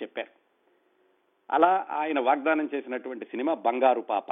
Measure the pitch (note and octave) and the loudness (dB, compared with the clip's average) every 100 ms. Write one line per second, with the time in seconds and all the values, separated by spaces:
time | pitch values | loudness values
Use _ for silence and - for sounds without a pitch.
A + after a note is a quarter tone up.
0 | A2+ - - _ _ _ _ _ _ _ | -10 -8 -10 _ _ _ _ _ _ _
1 | _ _ _ _ _ - E3+ F#3+ - D3 | _ _ _ _ _ 4 4 4 -2 -6
2 | D#3 D3 B2 C#3+ C#3 D#3 D3+ C#3 B2+ B2+ | -2 0 2 2 2 0 -2 -6 -8 -10
3 | C3 B2 - F#3 E3 D3 A#2 B2 C3 A#2+ | -8 -12 -10 -4 -2 0 0 2 2 2
4 | - G#2 - | 0 -4 -2